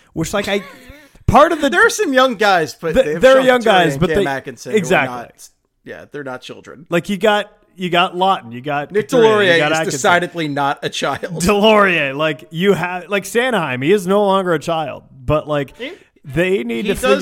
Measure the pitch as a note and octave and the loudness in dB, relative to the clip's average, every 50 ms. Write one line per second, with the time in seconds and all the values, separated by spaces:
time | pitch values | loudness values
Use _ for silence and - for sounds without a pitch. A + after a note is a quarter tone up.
0 | _ _ _ D#3 D#3+ - - G3+ G3+ G#3 B3+ B3 - - - - - - - - | _ _ _ -8 -6 -4 -4 -4 -4 -2 -4 -4 -6 -8 -16 -20 -20 -20 -20 -20
1 | - _ _ - - - - A#3+ D4+ E4+ E4+ D4+ C#4+ C#4 - F4+ A4+ A4+ - - | -20 _ _ -6 -2 4 6 6 6 6 4 0 0 0 4 4 4 4 2 0
2 | G#4+ E4 C4 B3+ C4 C4+ A#3+ E3+ G#3+ G3+ F#3+ F3 D#3+ D3 - - - E3 D#3+ B3+ | -2 0 2 2 2 2 2 0 0 2 2 2 0 -2 -6 -8 -8 0 0 0
3 | - D3 D3+ F3 F#3 C4 - C4 C4 B3+ B3+ B3 A3 A3+ G3+ F#3 F3 D#3+ C3+ C#3 | 0 0 0 2 4 6 6 6 4 4 2 2 2 2 4 4 4 2 0 0
4 | E3+ F3 D#3 D3+ F#3+ C#3+ C3+ C3 - C#3+ B2 - - B2+ B2 G#3+ F3 D3+ F#3 D#3+ | -2 0 0 0 0 -2 -2 -6 -8 -10 -14 -14 -8 -4 -2 -2 0 2 0 0
5 | C#3 C3 B2 B2 A#2 - _ _ - - _ _ _ _ _ _ _ A2+ G#2+ D#2+ | 0 -2 -6 -10 -14 -16 _ _ -20 -20 _ _ _ _ _ _ _ -20 -18 -18
6 | E2+ G#2 - D3 C#3+ C3 B2+ B2+ - - B2 G#2 - G2+ - A#2 D3 - E3+ F3 | -18 -16 -16 -14 -12 -12 -12 -12 -14 -16 -18 -18 -20 -20 -20 -20 -8 -4 -4 -4
7 | E3 - G3+ F#3 F#3+ G#3+ G#3 G#3 G3+ G#3 _ _ _ _ _ F3 F#3+ F3 D#3+ F3 | -2 -4 -4 -2 0 0 0 0 -2 -6 _ _ _ _ _ -10 -6 -2 0 0
8 | F3+ F#3 E3 F3+ F#3 F#3+ F#3+ D3 A2+ A#2 A#2 B2 B2+ D3 C#3+ C#3+ D3 C#3+ E3+ G#3 | 0 0 0 0 0 0 0 0 -4 -10 -16 -12 -8 -6 -6 -6 -6 -4 -4 -4
9 | G#3 - - B3+ A3+ A3 A3 G#3+ G3+ F#3 E3+ E3 D3+ D3+ D#3 D#3+ E3 - - C#3 | -4 0 2 4 4 4 4 4 4 2 2 2 2 0 0 -2 -2 -4 -4 -2
10 | - - F3 F3 F3 F3 E3+ E3+ E3 D3+ C#3 C#3+ C#3+ C#3 D3+ - - D3+ - - | 2 2 2 2 0 -2 -6 -6 -6 -6 -4 -2 -2 -2 -4 -4 -6 -8 -6 -6
11 | - D3+ C3+ - - - F3 C#3+ E3+ F3+ G#3 G3+ G3+ A3 G#3+ G#3 G3+ F#3+ F3 D#3+ | -4 -4 -6 -6 -8 -10 -8 -4 0 0 2 4 4 4 6 6 4 4 2 0
12 | D3 C3+ C3+ C#3+ D#3 D#3+ D#3 D#3 - - - D#3+ F3+ G3+ F#3+ D#3 F3 F3 F3+ F3+ | -2 -2 -2 -2 -2 -2 -2 -6 -10 -12 -6 0 2 2 2 0 -2 -6 -8 -10
13 | E3+ D#3+ G3+ G3+ F#3+ - - A3+ A#3+ C4 A#3+ G3 D#3+ C#3+ B2+ B2 C3 D3 G3 G#3+ | -8 -6 -6 -6 -4 -2 -2 -2 0 0 -2 -2 -2 -4 -4 -2 0 0 0 0
14 | F3+ F3 G3 G#3 G#3 G3 F#3+ G3 F#3+ F3+ E3 D3+ - E3+ E3 D#3+ D#3 C3 A2 - | 0 0 0 2 2 2 0 0 0 -2 -2 -2 -2 -4 -6 -4 -6 -8 -10 -14
15 | - _ - C3+ B2+ A#2+ D3+ D3+ - D3 D3+ D3 C#3 B2+ - - A#3 C#4+ F#4 - | -18 _ -20 -10 -4 -2 -2 -2 -2 -2 -4 -4 -4 -6 -10 -14 -14 -14 -14 -18
16 | _ _ _ _ _ D3 B2 C#3 F3 F#3 F#3+ G#3+ A#3+ A#3 A#3 A3+ G#3+ G3 G3 - | _ _ _ _ _ -6 -4 -2 0 0 0 -2 -2 -4 -6 -4 -4 -4 -4 -2
17 | B3+ B3+ C4 - | 0 0 2 2